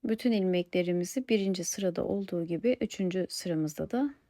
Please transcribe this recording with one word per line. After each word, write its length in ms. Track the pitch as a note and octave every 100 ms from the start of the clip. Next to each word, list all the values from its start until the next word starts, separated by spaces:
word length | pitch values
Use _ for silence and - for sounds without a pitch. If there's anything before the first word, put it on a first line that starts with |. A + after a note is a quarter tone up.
bütün 280 | A#3+ A3 B3+
ilmeklerimizi 960 | A3 F#3 F3+ F3 F#3 F3 F3 F3+ - B3+
birinci 340 | A3 G3 F#3
sırada 420 | E3+ - F#3+ E3+ -
olduğu 400 | G3+ F#3+ F3 E3+
gibi 320 | E3 A3 B3+
üçüncü 440 | A3 - F#3+ F#3 F3+
sıramızda 600 | - F3+ D#3+ D#3 D3+ D#3
da 220 | A#3+ C#4+ C#4